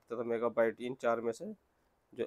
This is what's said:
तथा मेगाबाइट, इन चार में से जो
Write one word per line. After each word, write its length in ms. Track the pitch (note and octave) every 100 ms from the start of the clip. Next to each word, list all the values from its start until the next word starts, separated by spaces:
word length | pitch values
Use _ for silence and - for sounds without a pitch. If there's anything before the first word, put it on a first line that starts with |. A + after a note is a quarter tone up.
| -
तथा 120 | A#2
मेगाबाइट, 560 | A#2 A#2 A#2+ A2+ A2+ A2
इन 140 | B2 C3+
चार 260 | A#2+ A#2
में 100 | A#2
से 220 | A2+ F#3 G#3+ _ _ _ _ _
जो 120 | -